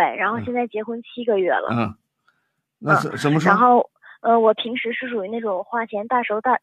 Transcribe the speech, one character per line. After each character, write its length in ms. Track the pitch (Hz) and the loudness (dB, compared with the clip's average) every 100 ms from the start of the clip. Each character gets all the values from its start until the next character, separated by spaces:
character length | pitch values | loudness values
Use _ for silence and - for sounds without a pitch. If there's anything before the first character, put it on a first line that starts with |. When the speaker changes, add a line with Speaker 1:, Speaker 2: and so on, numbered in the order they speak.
| 160 117 | 4 0
Speaker 1:
然 140 | 190 | -2
后 100 | 233 | -2
现 140 | 220 | -4
在 120 | 247 240 | -4 -4
结 160 | 214 | -6
婚 180 | 214 233 | -8 -10
七 220 | - - | -12 -8
个 140 | 240 202 | -2 0
月 120 | 180 | 2
了。 180 | 110 - | 0 0
Speaker 2:
嗯。 80 | 120 | -2
嗯。 160 | 104 - _ _ _ _ _ _ _ _ | -2 -6 _ _ _ _ _ _ _ _
那 220 | 139 180 | 0 0
怎-， 120 | 147 | 0
Speaker 1:
嗯， 40 | - | -2
Speaker 2:
怎 120 | 147 | 0
么 80 | 156 | 2
说？ 100 | 165 | 4
Speaker 1:
然 80 | 202 | 4
后， 320 | 247 240 - _ - - | 6 4 2 _ -20 -6
呃， 160 | 226 233 | 2 4
我 160 | 220 | 4
平 200 | 214 233 247 | 2 -2 -6
时 160 | 233 | -6
是 140 | 233 254 | -6 -6
属 120 | 240 | -6
于 60 | 190 | -6
那 100 | 233 | -6
种 240 | 226 185 | -4 -4
花 200 | 208 240 | -4 -6
钱 220 | 226 208 226 | -4 -6 -2
大 160 | 254 | -2
手 180 | 233 214 | 0 -2
大-， 180 | 254 240 | 0 -2